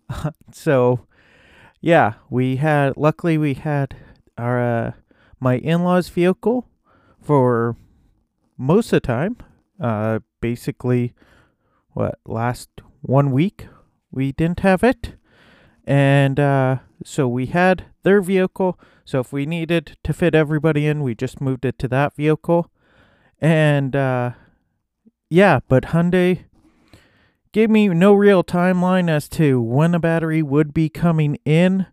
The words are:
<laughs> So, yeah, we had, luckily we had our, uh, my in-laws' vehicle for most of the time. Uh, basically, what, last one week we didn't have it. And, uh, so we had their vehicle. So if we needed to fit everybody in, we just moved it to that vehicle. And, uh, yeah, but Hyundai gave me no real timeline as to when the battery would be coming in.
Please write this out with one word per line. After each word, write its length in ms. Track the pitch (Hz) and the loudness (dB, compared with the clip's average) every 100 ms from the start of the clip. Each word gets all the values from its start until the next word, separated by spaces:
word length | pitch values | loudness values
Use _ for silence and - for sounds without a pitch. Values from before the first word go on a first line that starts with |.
| - | -16
<laughs> 440 | - 151 - _ | -10 -10 -10 _
So, 540 | - 160 131 123 123 _ _ _ _ _ _ - _ | -6 0 2 2 0 _ _ _ _ _ _ -20 _
yeah, 340 | 151 160 107 - - | 2 4 2 -2 -6
we 260 | 123 127 131 | -4 -2 -2
had, 400 | 156 147 139 - | 0 0 0 0
luckily 400 | 151 - 175 156 | -2 0 -2 -2
we 160 | 151 | -2
had 420 | 131 156 143 139 - - _ _ - | -4 -4 -4 -6 -10 -20 _ _ -8
our, 220 | 120 123 | -4 -2
uh, 300 | 120 117 117 - _ _ _ - | -2 -4 -6 -10 _ _ _ -4
my 160 | 127 127 | -2 -2
in-laws' 520 | 151 170 180 180 - | -2 -2 0 0 -2
vehicle 600 | 180 180 180 214 247 - _ _ _ _ _ | 0 0 0 -2 -2 -6 _ _ _ _ _
for 560 | - 143 123 117 117 - _ _ _ _ _ _ _ - | 0 2 2 0 -2 -6 _ _ _ _ _ _ _ -6
most 300 | 131 202 - | 0 0 2
of 160 | 170 | -2
the 40 | - | 0
time. 300 | 117 190 247 - _ _ - | -4 -4 -8 -18 _ _ -8
Uh, 420 | 123 107 110 110 - _ | -4 -4 -4 -4 -8 _
basically, 720 | 117 120 - - 123 123 120 - _ _ _ _ _ _ _ | -8 -6 -8 -6 -2 -2 -2 -10 _ _ _ _ _ _ _
what, 280 | - 107 - | -6 -6 -8
last 460 | - 113 120 120 - _ - _ | -10 -6 -6 -6 -14 _ -20 _
one 280 | 120 131 143 | -2 0 0
week 360 | 127 190 - - _ _ _ _ | 0 -2 -6 -20 _ _ _ _
we 220 | 131 135 | -8 -6
didn't 280 | 135 165 175 | -4 -4 -2
have 220 | 196 185 | 0 2
it. 340 | 240 - - - _ _ _ _ _ _ | 0 -2 -8 -20 _ _ _ _ _ _
And, 560 | - 139 139 139 139 135 | -2 2 4 4 2 0
uh, 380 | 143 139 131 131 - - | 0 2 0 -2 -8 -20
so 240 | - - 127 | -10 -4 -2
we 180 | 123 127 | -2 -4
had 400 | 175 185 180 - _ | 0 2 0 -6 _
their 180 | 180 202 | 2 2
vehicle. 560 | 180 190 185 - 185 - _ _ | 2 0 -2 -2 -4 -6 _ _
So 160 | - 135 | -8 -6
if 120 | 123 | -4
we 120 | 139 | -6
needed 540 | 143 170 160 170 - - | -6 -6 -2 -2 -4 -10
to 80 | - | -8
fit 200 | - 170 | -2 2
everybody 520 | 156 147 156 160 147 151 | 2 2 0 0 0 0
in, 160 | 151 | -2
we 120 | 135 | -4
just 260 | 107 131 - | -4 -8 -6
moved 260 | 135 127 127 | -6 -4 -4
it 120 | - | -4
to 80 | 117 | -4
that 260 | 127 143 | 0 -2
vehicle. 560 | - 151 151 - 170 - _ _ _ _ _ _ - | -2 -2 -2 0 -2 -2 _ _ _ _ _ _ -4
And, 560 | 160 160 151 143 139 | 0 2 2 2 -2
uh, 380 | 139 135 127 123 - _ _ _ _ _ _ _ _ - | -2 -2 -2 -4 -8 _ _ _ _ _ _ _ _ -2
yeah, 320 | 165 196 131 - | 2 4 2 2
but 180 | 131 - | 0 2
Hyundai 580 | 165 175 185 180 180 - _ _ _ _ _ _ _ _ _ _ | -2 0 0 0 -2 -8 _ _ _ _ _ _ _ _ _ _
gave 160 | 214 220 | 0 2
me 200 | 220 208 | 4 2
no 260 | 165 202 | 4 4
real 280 | 202 202 185 | 6 6 4
timeline 680 | - 175 180 180 180 185 170 | 2 0 0 0 0 0 0
as 180 | 151 - | -2 -4
to 320 | - 151 127 | 0 2 2
when 320 | 113 131 165 | 0 0 2
the 60 | 175 | 0
battery 440 | 165 165 160 156 | 0 -2 -2 -2
would 300 | 143 143 151 | 0 0 0
be 160 | 160 156 | -2 -4
coming 480 | - 170 160 147 - | -2 0 2 0 -2
in. 420 | 143 156 185 190 - | 0 2 2 0 -6